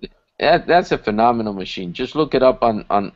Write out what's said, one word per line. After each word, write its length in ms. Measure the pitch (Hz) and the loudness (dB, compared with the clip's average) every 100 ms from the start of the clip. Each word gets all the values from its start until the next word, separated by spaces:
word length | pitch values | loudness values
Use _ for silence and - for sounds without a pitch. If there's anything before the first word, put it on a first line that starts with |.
| 101 _ _ - | -16 _ _ -4
That, 280 | 127 165 135 | 0 2 2
that's 260 | 170 170 | 0 2
a 40 | 143 | -4
phenomenal 540 | - 104 117 117 107 | -4 0 2 2 -4
machine. 400 | 98 92 - 90 | -6 -10 -10 -10
Just 240 | 85 127 151 | -8 -6 -4
look 180 | 151 | -2
it 100 | 135 | 4
up 200 | 131 104 | 4 4
on, 220 | 117 107 - | 0 0 -2
on, 220 | 104 98 | -2 -2